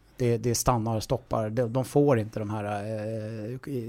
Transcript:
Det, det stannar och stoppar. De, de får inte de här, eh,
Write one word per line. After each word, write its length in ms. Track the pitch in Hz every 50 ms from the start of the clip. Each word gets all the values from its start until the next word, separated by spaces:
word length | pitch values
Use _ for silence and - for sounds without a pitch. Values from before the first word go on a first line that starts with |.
| _ _ _
Det, 220 | - 123 120 117 113
det 160 | 110 123 117
stannar 420 | - - - 127 117 110 113 113
och 60 | 107 -
stoppar. 480 | - 135 - - - - 117 110 107
De, 220 | 110 123 123 113 113
de 120 | 131 123
får 340 | - - 143 143 143 139 113
inte 200 | 104 110 - 110
de 120 | 107 104
här, 140 | 107 107 104
eh, 920 | 104 104 101 101 110 110 107 104 110 113 110 107 107 113 110 107 107 127 131 - 151 143 123 113